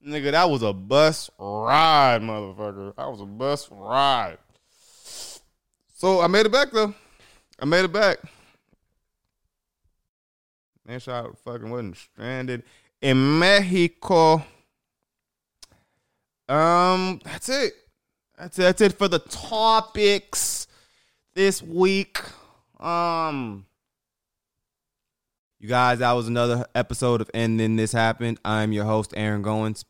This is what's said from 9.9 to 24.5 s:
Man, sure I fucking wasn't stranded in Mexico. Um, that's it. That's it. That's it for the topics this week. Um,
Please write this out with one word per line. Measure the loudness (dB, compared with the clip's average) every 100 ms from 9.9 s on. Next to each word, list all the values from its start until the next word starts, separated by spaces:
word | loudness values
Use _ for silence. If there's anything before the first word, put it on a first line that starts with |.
| _ _ _ _ _ _ _ _ _ -16
Man, | -16
sure | -10
I | -10 -10 -16
fucking | -14 -12 -10
wasn't | -10 -10 -14
stranded | -20 _ -10 -8 -8 -10 -12 _ _ _
in | 2 4 4 4
Mexico. | 4 4 2 0 0 _ 0 4 4 4 -2 _ _ _ _ _ _ _ _ _ _ _ -20 _ _ _ _ _ _ _ -4
Um, | 0 2 4 2 0 -2 -6
that's | -12 -14 -6
it. | -4 -4 -6 _ _ _ _ _ _
That's | -16 2
it. |
That's | 2 4
it | 2 2
for | 0
the | 0
topics | -4 -14 -8 0 4 4 2 0 2 2 _ -6 -4 -6 -12 _ _ _ _ _ _
this | 0 0 0
week. | -6 0 2 2 -2 -8 -12 -20 _ _ _ _
Um, | -8 -4 -2 -2 -4 -4 -8 -10 -18 _ _ _ _ _ _ _ _